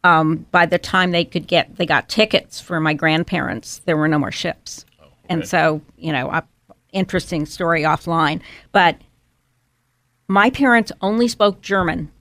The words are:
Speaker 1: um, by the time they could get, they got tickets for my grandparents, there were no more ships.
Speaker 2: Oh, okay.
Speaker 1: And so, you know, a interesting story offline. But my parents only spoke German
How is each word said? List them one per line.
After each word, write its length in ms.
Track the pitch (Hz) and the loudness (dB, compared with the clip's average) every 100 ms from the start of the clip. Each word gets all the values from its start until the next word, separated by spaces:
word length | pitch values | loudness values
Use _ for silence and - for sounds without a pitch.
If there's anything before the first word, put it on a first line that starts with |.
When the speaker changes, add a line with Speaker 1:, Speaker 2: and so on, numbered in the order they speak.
Speaker 1:
um, 420 | 180 160 156 160 - | 4 4 4 -2 -2
by 160 | 180 170 | 0 2
the 120 | 175 | 0
time 340 | - 190 180 | 0 0 0
they 120 | 170 | 0
could 220 | 170 170 - | -2 -6 0
get, 300 | 170 - - | -2 -2 -6
they 100 | 170 | 0
got 220 | 143 - | 0 0
tickets 520 | - 220 - - - | -2 0 0 -4 -20
for 200 | - 170 | -6 -2
my 140 | 156 | -2
grandparents, 840 | 151 160 160 175 175 - - - - | 0 0 0 -2 -4 -4 -8 -12 -10
there 120 | - 151 | -4 0
were 120 | 151 | 2
no 100 | 151 | 0
more 140 | 139 | -2
ships. 520 | - 170 - - - - _ | -6 -8 -8 -16 -20 -20 _
Speaker 2:
Oh, 40 | |
okay. 80 | _ _ - | _ _ -6
Speaker 1:
And 180 | 233 - | -6 -2
so, 340 | 175 160 156 - _ | 0 2 0 -8 _
you 140 | 160 | -6
know, 180 | 143 127 | -4 -4
a 120 | 160 - _ _ - _ | -6 -8 _ _ -20 _
interesting 540 | 190 185 185 - 170 151 | -4 -2 -4 -4 -6 -6
story 360 | - 170 165 | -4 -2 0
offline. 580 | 156 160 - 165 156 160 - - _ | 2 0 -2 0 0 -2 -10 -20 _
But 240 | 202 175 - _ _ _ _ _ _ _ _ _ _ _ _ - | 2 2 0 _ _ _ _ _ _ _ _ _ _ _ _ -2
my 240 | 196 214 | 2 2
parents 400 | - 277 233 - - | 2 4 4 2 -4
only 280 | 190 220 240 | -2 0 -2
spoke 320 | - 208 196 | 2 0 0
German 500 | - 196 175 170 147 _ | -2 0 0 -4 -8 _